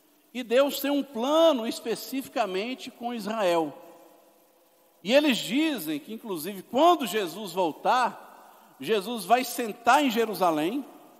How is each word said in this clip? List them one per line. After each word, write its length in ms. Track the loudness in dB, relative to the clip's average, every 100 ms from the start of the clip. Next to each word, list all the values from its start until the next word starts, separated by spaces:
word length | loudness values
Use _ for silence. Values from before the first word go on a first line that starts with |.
| _ _ _
e 100 | -12
Deus 380 | 0 4 4 2
tem 100 | -2
um 100 | -2
plano 640 | -2 -4 0 4 6 4 -2
especificamente 1300 | -6 -6 -6 -6 -8 -6 -4 -2 -2 -6 -8 -12
com 220 | -12 -8
Israel. 600 | -8 -6 -2 2 2 0 -6 -20 -20 -20 _ _ _ _ _ _ _ _ _
E 120 | 2
eles 240 | 4 4 0
dizem 600 | 0 0 0 -2 -4 -6
que, 140 | -8
inclusive, 500 | -14 -8 -8 -8 -10
quando 460 | -6 4 4 4 0
Jesus 460 | -4 -4 -6 -8
voltar, 1200 | -2 -2 -2 0 0 0 -4 -18 -20 -20 -20 -20 _
Jesus 460 | -2 -2 -2 -8
vai 220 | 2 2 2
sentar 580 | -6 -6 -4 4 4
em 80 | 4
Jerusalém, 720 | 0 -2 2 0 2 -2 -4 -10 -18 -20 -20